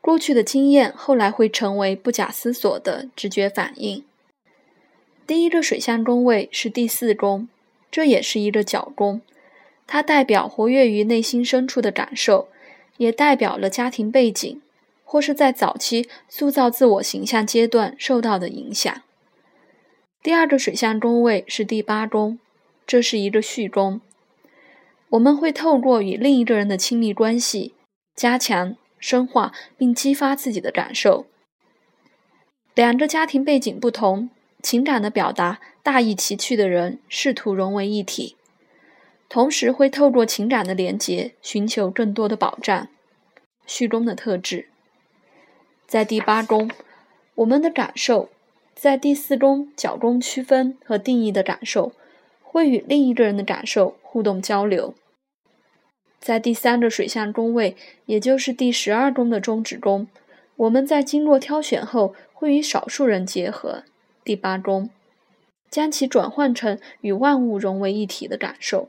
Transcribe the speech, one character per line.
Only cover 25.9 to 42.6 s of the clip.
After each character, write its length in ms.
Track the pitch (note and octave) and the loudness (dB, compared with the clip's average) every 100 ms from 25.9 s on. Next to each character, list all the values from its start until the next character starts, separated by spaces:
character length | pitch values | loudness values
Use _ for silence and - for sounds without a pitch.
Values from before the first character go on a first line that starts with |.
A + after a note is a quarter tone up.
| A#3+ | 2
与 160 | G3 F#3 | 2 0
另 200 | B3 C4+ | 4 4
一 60 | |
个 100 | A#3 | 4
人 140 | A3 G3+ | 2 2
的 80 | F#3+ | -2
亲 220 | - A#3 | -2 0
密 160 | A3+ | 0
关 260 | G3 A3 A#3 | 0 0 0
系， 320 | A#3+ G#3+ - _ _ _ _ | -2 -4 -8 _ _ _ _
加 220 | - A#3+ B3 | -2 0 2
强、 400 | - G3 F3+ A3+ _ _ | 0 0 -2 -6 _ _
深 280 | - B3 B3+ | -2 0 2
化 260 | - G#3 - - _ | 0 0 -6 -20 _
并 160 | B3+ | 0
激 180 | A#3+ C4+ | 2 0
发 240 | C#4 C#4 C#4 | 0 0 -2
自 160 | C4+ | -4
己 80 | G#3 | -4
的 100 | - | -4
感 240 | - - | -4 -6
受。 320 | - G#3 F#3+ - _ _ _ _ _ _ _ _ _ _ _ _ _ _ | -2 2 2 0 _ _ _ _ _ _ _ _ _ _ _ _ _ _
两 220 | - A#3 A#3+ | 2 4 4
个 100 | D4+ | 0
家 180 | D#4+ | 0
庭 200 | D#4+ C#4+ | 0 0
背 160 | C#4 C#4 | 2 0
景 180 | B3+ - | 0 -2
不 120 | A#3+ | -4
同、 400 | A3+ G#3+ F#3+ B3 _ _ _ | 0 0 0 -4 _ _ _
情 200 | - A#3 | -2 0
感 180 | C#4 B3+ | 2 0
的 100 | G#3 | 0
表 200 | G#3 D#3 | -2 -2
达 300 | - F3 G#3+ - _ | 0 -4 -4 -14 _
大 180 | - C4+ | 0 2
异 140 | A#3 | 2
其 200 | G3 - | 0 -4
趣 220 | G#3 - A3 | -4 -4 0
的 120 | G3 | 2
人 300 | F3 F3 - _ | 2 -2 -6 _
试 280 | - C#4+ | -4 -2
图 200 | B3 - | -2 -2
融 200 | G3 F#3+ | -2 -2
为 120 | G3+ G3 | -2 -2
一 160 | G#3 | -4
体， 320 | F#3+ - - _ _ _ _ _ _ _ _ _ _ | -4 -8 -10 _ _ _ _ _ _ _ _ _ _
同 220 | - C4 | 0 0
时 200 | D4+ A#3 | 2 -2
会 200 | B3+ C4+ | 2 2
透 200 | C#4 C#4+ | 4 4
过 140 | B3 | 4
情 240 | A3+ - G#3 | 0 -2 -2
感 180 | B3+ F#3 | -2 -2
的 80 | |
连 240 | F#3+ F3+ F#3+ | -4 -4 -4
结 360 | - F3+ A3+ _ | -4 -4 -6 _
寻 240 | - G#3 G#3 | -8 -4 -4
求 240 | A3+ F#3+ | -2 -4
更 240 | F#3+ A3 | -2 -4
多 120 | G3+ G#3+ | -2 -4
的 80 | |
保 240 | A3+ - - | -2 -2 -4